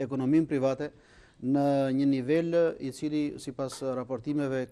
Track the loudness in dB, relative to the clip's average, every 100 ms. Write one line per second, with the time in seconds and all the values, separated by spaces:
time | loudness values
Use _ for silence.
0 | -4 -2 2 4 2 0 0 0 -6 -10
1 | -20 -20 -20 _ 0 2 4 2 2 2
2 | 2 2 2 2 4 2 2 0 -8 -6
3 | -4 -2 -2 -4 -10 -6 -6 -4 -4 -4
4 | -4 -6 -2 -2 0 -2 -4